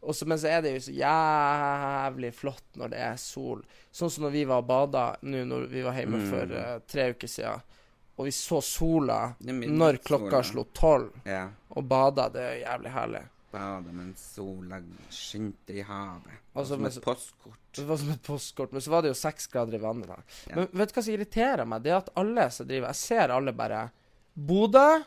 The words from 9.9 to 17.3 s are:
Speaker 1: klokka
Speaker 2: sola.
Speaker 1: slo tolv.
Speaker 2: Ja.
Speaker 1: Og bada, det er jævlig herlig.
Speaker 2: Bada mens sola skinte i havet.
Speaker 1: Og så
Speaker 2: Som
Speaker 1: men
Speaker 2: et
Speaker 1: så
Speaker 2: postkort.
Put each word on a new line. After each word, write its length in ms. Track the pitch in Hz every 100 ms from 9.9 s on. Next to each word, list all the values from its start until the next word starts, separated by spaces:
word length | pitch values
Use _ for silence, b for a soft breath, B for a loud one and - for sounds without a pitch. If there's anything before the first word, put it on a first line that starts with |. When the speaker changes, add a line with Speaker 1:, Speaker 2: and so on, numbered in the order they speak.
| 131
Speaker 1:
klokka 260 | - 143 104
Speaker 2:
sola. 120 | 131
Speaker 1:
slo 200 | 117 110 120
tolv. 360 | - 165 147 110 - -
Speaker 2:
Ja. 240 | 95 92 104 _ -
Speaker 1:
Og 80 | 131
bada, 420 | 131 135 139 120
det 120 | -
er 200 | 123 123
jævlig 300 | 120 123 -
herlig. 300 | 131 113 110 123 _ _
Speaker 2:
Bada 400 | 104 98 98 85
mens 280 | 87 90 92 - -
sola 440 | 98 95 90 95 85 90 -
skinte 640 | - - 104 107 98 -
i 80 | 98
havet. 580 | 101 101 98 87 - - _ -
Speaker 1:
Og 100 | 135
så 40 |
Speaker 2:
Som 120 | 139
Speaker 1:
men 60 | -
Speaker 2:
et 60 |
Speaker 1:
så 80 | 123
Speaker 2:
postkort. 560 | - 127 -